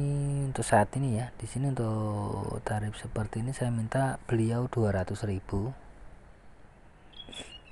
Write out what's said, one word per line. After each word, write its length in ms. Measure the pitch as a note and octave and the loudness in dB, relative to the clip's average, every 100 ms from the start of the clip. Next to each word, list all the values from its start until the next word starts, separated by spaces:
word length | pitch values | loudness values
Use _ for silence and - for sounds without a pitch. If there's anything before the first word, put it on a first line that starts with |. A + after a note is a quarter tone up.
| C#3+ C#3+ C#3+ C#3+ C#3 | 2 2 2 2 0
untuk 160 | B2+ A#2 | 0 6
saat 240 | A2 G#2 C3+ | 6 6 4
ini 240 | C3+ A2 | 2 2
ya, 80 | A#2+ - | 0 -4
di 80 | A2+ | -6
sini 240 | A#2+ C#3 | 0 0
untuk 880 | B2+ A2+ A2 G#2+ G#2 G2+ G#2 G2+ G#2+ - | 2 2 2 0 0 -2 -2 -4 -4 -2
tarif 320 | G#2+ G#2+ - | -2 -2 -4
seperti 480 | A2+ - G#2+ G#2+ A#2+ | -6 -4 -2 -2 -4
ini 80 | |
saya 160 | C3 B2 | 0 0
minta 480 | A#2 A2 C3+ C3+ B2 - | 2 0 2 2 0 0
beliau 400 | A#2 A2 A#2 B2+ | 2 4 2 0
dua 240 | - G#2+ | 2 4
ratus 320 | G2 F#2 G2+ | 4 0 -2
ribu. 480 | G#2+ F#2 - G2+ G#2+ C3 - - - - - - - - - - - - - - - - - - - | -2 -2 -2 -2 -2 -4 -12 -18 -16 -16 -20 -20 -20 -20 -20 -20 -20 -20 -20 -16 -14 -12 -12 -14 -18